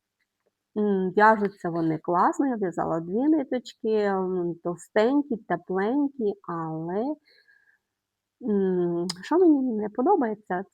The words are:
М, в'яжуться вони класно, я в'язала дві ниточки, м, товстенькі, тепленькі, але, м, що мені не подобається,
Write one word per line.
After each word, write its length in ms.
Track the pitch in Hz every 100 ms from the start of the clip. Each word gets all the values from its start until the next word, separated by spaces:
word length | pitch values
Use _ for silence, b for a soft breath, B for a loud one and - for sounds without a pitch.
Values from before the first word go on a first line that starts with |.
| _ _ _ _ _ _ _ 214
М, 340 | 208 190 185
в'яжуться 600 | 190 214 214 196 - 175
вони 280 | 165 165 156
класно, 480 | - 175 240 339 277
я 100 | 226
в'язала 440 | 185 180 165 165
дві 280 | 170 208 294
ниточки, 640 | 320 262 247 - - 220
м, 600 | 214 202 190 185 185 175
товстенькі, 800 | 170 175 170 - 214 226 285 285 214
тепленькі, 1000 | - 175 - 185 208 285 277 262 208 - -
але, 680 | 170 160 160 165 196 262 302 b b b b b b _ _ _ _ _ _
м, 640 | 240 202 190 180 175 170 180 170
що 160 | - 320
мені 340 | 349 285 254
не 160 | 214 208
подобається, 760 | 214 285 392 226 214 - 180 196